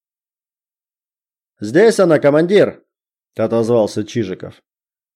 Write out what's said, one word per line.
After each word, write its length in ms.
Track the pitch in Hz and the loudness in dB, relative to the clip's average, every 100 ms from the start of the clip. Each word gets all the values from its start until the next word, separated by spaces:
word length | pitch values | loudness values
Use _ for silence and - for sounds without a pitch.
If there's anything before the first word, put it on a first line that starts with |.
| _ _ _ _ _ _ _ _ _ _ _ _ _ _ _ - | _ _ _ _ _ _ _ _ _ _ _ _ _ _ _ -14
«Здесь 400 | 104 147 226 208 | -4 2 2 2
она, 200 | 180 147 | 2 2
командир!» 680 | 143 147 175 202 117 - _ _ _ _ _ - | 2 2 2 2 2 -2 _ _ _ _ _ -6
отозвался 720 | 110 113 113 120 104 110 104 | -2 -2 0 0 0 -4 -8
Чижиков. 560 | 120 95 92 92 - _ _ _ _ _ | -6 -6 -8 -14 -20 _ _ _ _ _